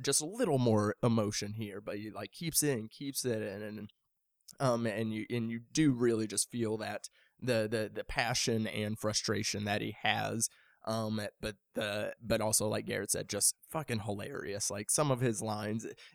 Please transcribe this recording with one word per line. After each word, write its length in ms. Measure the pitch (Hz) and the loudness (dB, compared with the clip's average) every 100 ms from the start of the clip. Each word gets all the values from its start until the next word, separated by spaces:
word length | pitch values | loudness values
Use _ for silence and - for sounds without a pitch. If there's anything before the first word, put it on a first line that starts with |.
just 200 | 135 139 | 0 0
a 40 | 151 | 0
little 320 | 233 214 135 | 0 4 6
more 360 | 120 107 104 - | 6 6 4 4
emotion 500 | 123 113 104 - 104 110 | 4 4 2 0 -4 -4
here, 260 | 104 98 | -6 -6
but 160 | 104 104 | -6 -6
he, 120 | 107 | -6
like, 200 | 98 107 | -10 -10
keeps 300 | - 165 - | -6 -2 2
it 140 | 147 123 | 2 2
and 120 | 110 | -2
keeps 340 | - 143 135 127 | -10 -8 -4 -2
it, 160 | 110 | -2
and, 200 | 107 98 | -2 -6
and, 280 | 107 107 - _ _ _ _ _ - - | -8 -10 -12 _ _ _ _ _ -16 0
um, 260 | 135 117 113 | 2 2 2
and 260 | 104 110 | 0 -2
you, 120 | 110 101 | -2 -2
and 200 | 120 113 | -2 -2
you 100 | 117 117 | -6 -2
do 200 | - 151 | 2 4
really 340 | 120 120 110 107 | 4 4 4 2
just 240 | 101 - | -2 -2
feel 260 | 123 110 110 | 0 0 -2
that, 320 | 104 104 - _ _ _ | -4 -6 -10 _ _ _
the, 260 | 123 113 110 | 0 2 2
the, 200 | 113 104 | 0 -2
the 100 | 107 - | -6 -4
passion 600 | - 117 123 - 113 110 | 0 2 2 2 2 0
and 320 | 107 104 110 | -2 -4 -2
frustration 680 | 107 104 - 104 107 101 104 | -2 0 0 0 0 -2 0
that 160 | 107 | -2
he 140 | 107 107 | -4 -2
has, 460 | 107 107 107 110 113 _ _ _ - | 0 0 0 -2 -2 _ _ _ -6
um, 360 | 113 110 107 101 - | -4 -2 -4 -6 -8
but 140 | 110 104 _ - | -10 -10 _ -6
the, 400 | 107 104 104 - | -4 -2 -4 -6
but 180 | 117 113 | -2 0
also, 260 | 107 - 110 | 2 2 2
like 160 | 110 110 | 0 -2
Garrett 240 | 104 101 | -2 -2
said, 180 | - 104 | -2 -2
just 260 | 101 - - - | 0 0 0 -4
fucking 300 | 160 147 113 | -6 -2 -2
hilarious. 680 | 110 101 104 98 - 101 - | -2 -6 -6 -8 -6 -4 -4
Like, 180 | 101 107 | -4 0
some 200 | - 147 | 2 4
of 100 | 123 | 4
his 200 | 127 107 | 2 0
lines, 440 | 110 104 107 110 - - - | -2 -2 -2 -4 -4 -12 -18